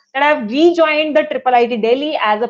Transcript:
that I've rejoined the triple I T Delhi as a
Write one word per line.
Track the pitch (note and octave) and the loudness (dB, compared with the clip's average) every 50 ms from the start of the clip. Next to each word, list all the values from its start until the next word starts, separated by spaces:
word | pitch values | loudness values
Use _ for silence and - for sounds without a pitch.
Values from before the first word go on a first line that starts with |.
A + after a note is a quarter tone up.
| _ _ - | _ _ -4
that | C4+ | -2
I've | C#4+ D4 D4+ C4+ A3 G3+ | 0 0 0 0 -2 -4
rejoined | A#3 D4 E4 F4 E4+ E4 D#4+ D#4 D#4 D4+ D#4 D#4 C4+ | 0 2 4 4 4 4 2 0 2 -2 -2 0 0
the | D#4 D4+ | -2 -2
triple | D4+ - B3+ - B3+ B3+ | -2 -4 -4 -2 2 2
I | A#3+ A#3+ | 2 2
T | A#3 B3 | 0 -2
Delhi | G#3+ A3 A3+ B3 C4+ D4 D#4 D4+ - A3 | -2 0 0 0 0 -2 -4 -4 -2 -2
as | G#3+ G#3+ G#3 | -2 -2 -2
a | A#3+ | -4